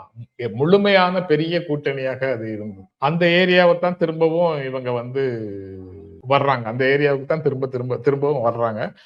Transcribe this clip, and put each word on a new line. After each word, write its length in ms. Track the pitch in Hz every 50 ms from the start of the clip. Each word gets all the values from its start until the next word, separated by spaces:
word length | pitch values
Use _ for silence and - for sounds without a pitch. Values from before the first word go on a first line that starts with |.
| 92 - _ 113 113 - _ - 120 110 101
முழுமையான 720 | 117 147 165 196 202 202 202 196 185 180 180 180 185 175
பெரிய 340 | - 151 151 160 165 175 170
கூட்டணியாக 720 | - - 147 147 - 147 135 135 131 131 127 127 135 135
அது 200 | 127 113 110 110
இருந்தது. 360 | 110 104 107 107 98 98 98 - _ -
அந்த 280 | 135 143 165 170 175
ஏரியாவை 540 | 170 170 180 185 180 180 180 180 175 170 170
தான் 180 | 175 180 180 -
திரும்பவும் 680 | 180 165 160 160 165 160 160 170 175 165 156 143 135
இவங்க 260 | 131 131 131 127 123
வந்து 520 | 123 120 120 127 127 135 135 127 120 113 110 104 101 98 98 95 95 92 92 92 95 101 - - 92 98 - 127
வர்றாங்க. 340 | 139 139 139 139 131 123 117
அந்த 220 | 110 117 127 131
ஏரியாவுக்கு 400 | 131 139 143 147 143 139 135 135
தான் 160 | - 160 160
திரும்ப, 260 | 147 143 127 127 135 127
திரும்ப, 300 | - 127 123 123 123 127
திரும்பவும் 560 | - 147 139 139 143 143 139 131 113 117 117
வர்றாங்க. 420 | 117 117 113 107 110 - - - _ _